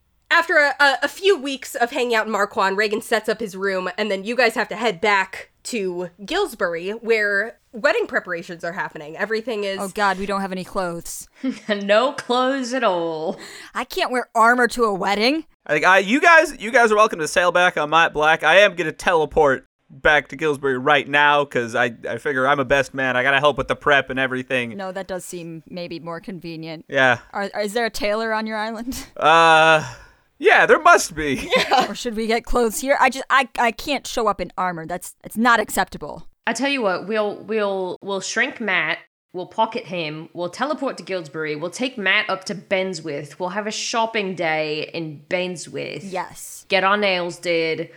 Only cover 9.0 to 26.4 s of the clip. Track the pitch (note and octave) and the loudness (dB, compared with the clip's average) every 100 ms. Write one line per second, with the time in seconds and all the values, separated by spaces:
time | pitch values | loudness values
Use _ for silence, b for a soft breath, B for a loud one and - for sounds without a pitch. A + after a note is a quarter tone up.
9 | D3+ D#3+ G3+ A3 A#3+ G#3 G3+ F#3+ G3 G#3+ | -14 -8 -4 -4 -4 -4 -4 -6 -6 0
10 | G3+ F#3 G3+ G3 F#3+ F#3 - G3+ F3 E3+ | 0 0 -4 -4 -4 -8 -6 -6 -6 -8
11 | - - - - C4 - - G3+ G3+ G#3+ | -12 -14 -16 -8 -8 -6 -6 -4 2 2
12 | C4 C4+ - B3 B3+ C#4 A#3+ C4 A3+ F3 | 2 -2 -2 0 0 -2 -4 0 0 0
13 | E3 D#3 E3 - B B B G#3 B3+ F#4 | -2 -4 -6 -6 B B B -10 -8 -4
14 | A3+ B3 - A3+ A3+ B3 A#3 - A3+ F#3+ | -2 -2 -2 4 4 6 2 2 0 0
15 | F#3+ G3+ A#3 D#4+ - _ - D3 E3+ F#3+ | 0 2 2 0 -6 _ -2 2 6 6
16 | G3 C#4 F4 E4 D#4 - G#3 B3 A#3 G#3+ | 4 4 8 8 6 -2 0 4 4 6
17 | A3 F3+ D3+ F#3 F3+ F3 F3+ E3 D3+ D#3+ | 4 2 -2 2 2 4 2 2 2 4
18 | E3 D3+ D3+ D#3+ D#3 F3+ G#3 F3 D#3 D#3 | 4 4 2 4 6 6 6 2 -6 -2
19 | G3 E3+ D3 E3 D3 B2+ _ _ _ C3+ | 0 2 2 4 4 2 _ _ _ -2
20 | D#3+ D3 C3+ C#3 D#3 C#3 C#3 B2+ C#3 D3 | 4 4 2 -4 -2 0 0 0 4 2
21 | B2 D3 D3 D3 C#3+ B2+ A#2 A#2+ B2 A2 | 4 4 6 4 2 -2 -2 0 -2 -2
22 | - A#2+ D3+ C3 C3+ C#3+ B2+ C#3 - C3+ | -10 -6 -4 0 0 0 2 0 0 -4
23 | C3 B2 C3 C#3 D3 C3+ B2+ B2+ D3 C#3 | -2 0 2 2 2 0 -4 -2 2 2
24 | C3+ C3 C3 B2+ B2+ C3 A#2 G#2 F#3+ F#3+ | 2 -4 -2 -4 -4 -4 -4 -8 -8 -8
25 | F#3 F#3 - F3+ E3 D#3+ - F3 E3+ E3 | -8 -10 -10 -14 -12 -14 -14 -12 -10 -12
26 | E3+ E3 - F3+ | -10 -12 -12 -12